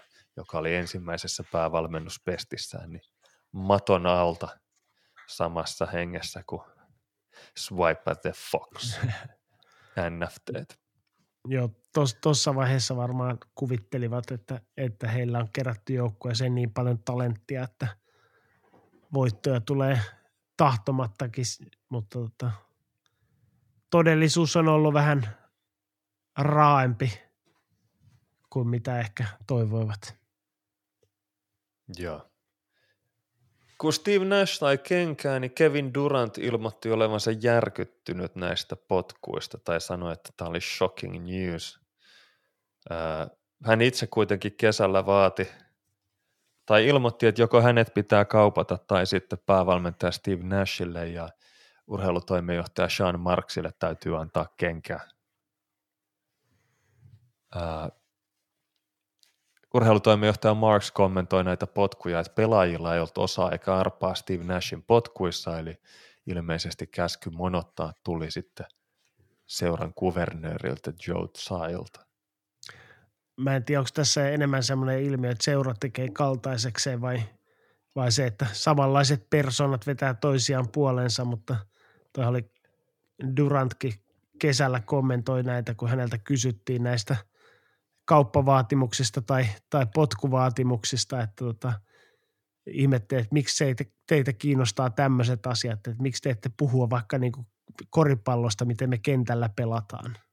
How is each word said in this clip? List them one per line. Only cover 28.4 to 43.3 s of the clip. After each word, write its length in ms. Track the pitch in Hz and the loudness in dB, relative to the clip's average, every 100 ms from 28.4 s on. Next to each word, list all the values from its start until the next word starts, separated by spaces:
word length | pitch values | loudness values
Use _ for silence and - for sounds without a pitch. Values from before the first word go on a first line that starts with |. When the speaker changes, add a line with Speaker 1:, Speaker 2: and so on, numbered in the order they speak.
| _ | _
Speaker 2:
kuin 180 | 131 120 | -4 -2
mitä 320 | 120 123 123 | -2 -2 -4
ehkä 240 | 110 - 107 - - | -4 -6 -8 -8 -4
toivoivat. 720 | 123 110 113 107 104 - - _ _ _ _ _ _ _ _ _ _ _ _ _ _ _ _ - 87 | 0 0 0 -2 -6 -12 -20 _ _ _ _ _ _ _ _ _ _ _ _ _ _ _ _ -18 -12
Speaker 1:
Joo. 340 | 87 76 - _ _ _ _ _ _ _ _ _ _ _ _ _ _ - | -10 -10 -16 _ _ _ _ _ _ _ _ _ _ _ _ _ _ -4
Kun 140 | 156 | -2
Steve 320 | 151 208 202 | 0 2 2
Nash 340 | 190 202 190 - | 4 2 2 0
sai 200 | 143 139 | 2 2
kenkää, 640 | - 175 170 143 143 135 | 0 0 0 -4 -4 -2
niin 100 | 127 | -4
Kevin 440 | - 160 143 139 | 4 4 4 -2
Durant 440 | 131 143 135 113 - | -2 0 0 0 -2
ilmoitti 520 | 120 117 110 - 113 | -2 -2 -4 -6 -2
olevansa 400 | 113 110 107 113 | 2 2 0 -2
järkyttynyt 1040 | 110 120 117 - - 101 _ - 90 92 | 0 2 4 2 -4 -10 _ -12 -8 -8
näistä 420 | 92 90 90 - - | -6 -4 -4 -6 -10
potkuista 800 | - 92 - - - - - - | -2 -2 -2 -12 -10 -8 -10 -12
tai 220 | - 82 | -4 -4
sanoi, 320 | - 90 87 | -4 -6 -6
että 180 | 82 - - | -8 -12 -10
tää 120 | 85 | -6
oli 120 | 85 | -6
shocking 640 | - - 90 - 95 87 | -6 -2 -2 -2 -10 -10
news. 560 | 87 92 92 82 - - _ _ _ - _ _ _ _ _ _ - | -8 -4 -4 -6 -10 -18 _ _ _ -20 _ _ _ _ _ _ -12
Öö, 80 | 85 82 78 - | -8 -6 -6 -8